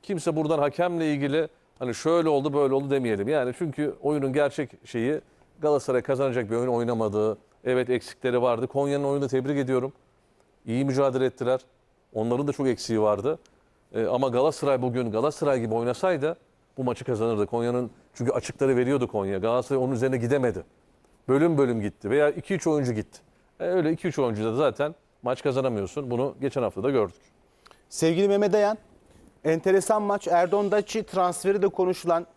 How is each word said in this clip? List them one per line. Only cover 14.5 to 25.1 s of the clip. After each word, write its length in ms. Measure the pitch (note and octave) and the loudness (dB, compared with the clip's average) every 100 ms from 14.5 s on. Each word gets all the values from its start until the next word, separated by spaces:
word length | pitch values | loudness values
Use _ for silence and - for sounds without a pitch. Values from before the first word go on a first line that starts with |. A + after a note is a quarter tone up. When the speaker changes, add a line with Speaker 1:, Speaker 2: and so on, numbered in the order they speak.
| D3 C#3+ C3 | 0 0 0
Speaker 1:
bugün 280 | B2 A#2+ A#2+ | 0 -2 -2
Galatasaray 500 | G#2+ C#3 - D3 C3 | -2 -2 -2 0 0
gibi 140 | A2+ | 0
oynasaydı 640 | A2+ A#2+ A#2 F#3+ E3 D3 E3+ _ _ _ - | -2 -2 -2 -2 0 -2 -6 _ _ _ -6
bu 80 | |
maçı 200 | B2+ A#2+ | -4 -4
kazanırdı. 420 | - A2+ A2+ G#2+ G2+ | -4 -2 0 0 -2
Konya'nın, 440 | A#2 A#2+ B2 A#2+ - _ | -2 -2 -2 -4 -10 _
çünkü 180 | - B2 | -6 -2
açıkları 440 | B2 - - C3+ B2 | -2 -4 -2 2 2
veriyordu 320 | B2 C#3 A#2+ | 2 0 0
Konya. 300 | A2 G2 G2 | -2 -2 -2
Galatasaray 440 | G#2+ B2 B2 C3+ | 0 0 0 -2
onun 80 | B2+ | 0
üzerine 240 | B2 C3 C3 | 0 0 0
gidemedi. 480 | A#2 C#3+ B2+ F#2 - _ _ _ _ _ - | 0 2 0 -2 -12 _ _ _ _ _ 0
Bölüm 300 | C3+ E3+ D3+ | 4 4 4
bölüm 220 | C3+ A#2 | 2 2
gitti 300 | G2+ - G2+ | -4 -6 0
veya 200 | C#3 D3 | 2 2
iki 240 | F3 - | 0 -4
üç 120 | G3 F3 | -2 0
oyuncu 260 | D3+ B2+ | 0 0
gitti. 260 | G#2+ - - _ _ _ _ | -2 -6 -14 _ _ _ _
E, 40 | |
öyle 280 | E3 F#3 D#3 | -2 0 0
iki 160 | E3 F3+ | 0 -2
üç 100 | D3 | 0
oyuncuda 340 | B2+ G#2+ A2 | 0 0 -2
da 40 | A#2 | 0
zaten 380 | D3 A2+ D3 - _ | 0 0 -4 -6 _